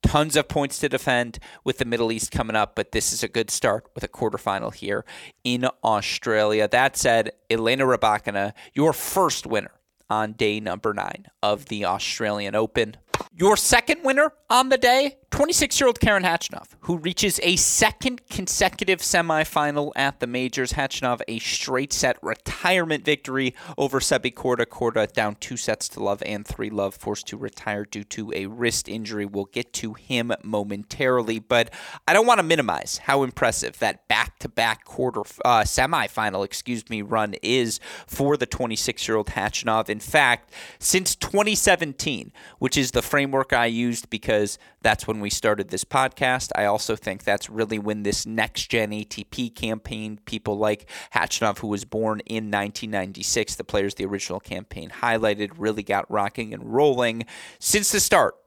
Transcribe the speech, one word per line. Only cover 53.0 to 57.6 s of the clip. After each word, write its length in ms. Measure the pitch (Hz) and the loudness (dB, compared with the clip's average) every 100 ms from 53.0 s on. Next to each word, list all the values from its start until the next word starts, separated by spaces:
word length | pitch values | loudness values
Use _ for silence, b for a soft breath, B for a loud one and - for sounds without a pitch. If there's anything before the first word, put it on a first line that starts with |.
| 95 95 98 120 107 - | -4 -6 -2 -2 -2 -6
the 80 | |
players 320 | - 104 98 - | -2 0 0 -2
the 100 | 98 | -4
original 340 | 101 - 90 | -4 -6 -8
campaign 500 | - 90 104 - 85 - | -8 -12 -10 -14 -14 -2
highlighted, 520 | 120 113 110 104 104 82 | 0 2 2 0 -4 -2
really 240 | 107 107 | -4 -2
got 280 | 101 98 - | -2 -2 0
rocking 440 | 107 101 - 110 | -2 -2 -4 -8
and 180 | 107 117 | -10 -2
rolling. 540 | 117 147 123 120 113 113 B B | 2 4 4 0 -2 -10 B B
Since 320 | B | B